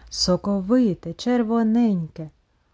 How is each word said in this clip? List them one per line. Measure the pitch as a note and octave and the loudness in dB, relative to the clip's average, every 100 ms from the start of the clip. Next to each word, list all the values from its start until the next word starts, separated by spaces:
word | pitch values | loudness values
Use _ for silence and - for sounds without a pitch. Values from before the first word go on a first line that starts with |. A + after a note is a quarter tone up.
| - | -10
Соковите, | - - F3+ G3+ G3+ F#3+ B3+ A#3 E3 E3+ | -4 0 0 0 -4 2 2 2 0 -8
червоненьке, | E3 A#3+ B3 A3 A#3 A3 A#3 A#3 F#3 D#3 - D#3 _ _ _ _ | -6 -2 0 0 0 2 2 2 0 -4 -10 -14 _ _ _ _